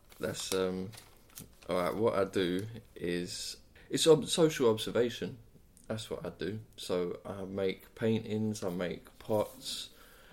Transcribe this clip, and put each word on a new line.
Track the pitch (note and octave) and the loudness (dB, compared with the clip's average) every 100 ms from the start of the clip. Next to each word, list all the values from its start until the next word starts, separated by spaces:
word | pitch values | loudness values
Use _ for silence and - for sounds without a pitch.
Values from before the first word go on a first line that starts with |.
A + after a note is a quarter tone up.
| - - | -18 -8
that's, | - - - | -6 -4 -2
um, | F#2+ F#2 F#2 F#2+ - - - - - - - - | 0 0 -2 -6 -10 -20 -20 -20 -18 -18 -14 -2
all | |
right, | F2+ F2 | 0 2
what | F#2 A2+ | 2 2
I | G2 | 2
do | F#2 G2+ F2 F2+ A2 - - | 2 2 2 0 -4 -10 -16
is, | - F2 F2 F2 - - - - - - | -8 -4 -2 -4 -6 -10 -12 -18 -20 -4
it's | - D#3+ | 4 8
ob-, | D#3 - | 8 6
social | - D#3 D3+ A#2 | 4 4 6 4
observation. | A2 - A2 A#2+ - - - - - - - - | 4 2 2 2 0 -8 -10 -18 -20 -20 -16 -8
That's | A2 - | -8 -6
what | - | -8
I | F2 - | -8 -6
do. | E2+ A2 - - | -6 -6 -10 -12
So | - F2+ F2 - | -2 -2 -2 -4
I | - G2 | -10 -10
make | F#2+ G2 F#2+ F#2+ - | -6 -2 -2 -2 -10
paintings, | - A2+ A2 A2 G#2+ A2 G#2 | -2 0 2 0 -2 -2 -2
I | F#2+ | -2
make | F2+ F2 - - - | -2 -2 -4 -12 -12
pots, | - G#2+ - - - - - - - - - | 0 0 0 -4 -10 -8 -10 -16 -20 -20 -20